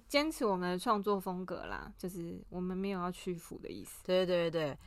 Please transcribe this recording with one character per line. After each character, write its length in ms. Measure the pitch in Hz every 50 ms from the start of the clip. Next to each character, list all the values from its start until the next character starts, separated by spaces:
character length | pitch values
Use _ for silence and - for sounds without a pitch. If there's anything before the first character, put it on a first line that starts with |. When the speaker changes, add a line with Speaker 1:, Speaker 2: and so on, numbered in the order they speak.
| - -
Speaker 1:
坚 240 | - 285 294 220
持 140 | 214 - 269
我 100 | 214 190
们 160 | 180 180 180
的 80 | 180 180
创 220 | - 247 220 208
作 180 | 196 208 202 196
风 260 | 180 190 180 180 185
格 200 | 180 180 - -
啦， 260 | 87 98 71 69 - - -
就 120 | - 180
是 340 | 185 185 170 165 185 185 - -
我 100 | - 180
们 160 | 180 185 185
没 140 | 185 196 196
有 100 | 196 180
要 120 | 175 180
屈 240 | 175 - - 190 175
服 240 | 165 - - - -
的 100 | - -
意 140 | 85 101 -
思。 200 | - - - -
Speaker 2:
对， 220 | - 180 185 185
对， 240 | 180 180 175 170 165
对， 200 | 160 165 156 143
对， 80 | 135 - -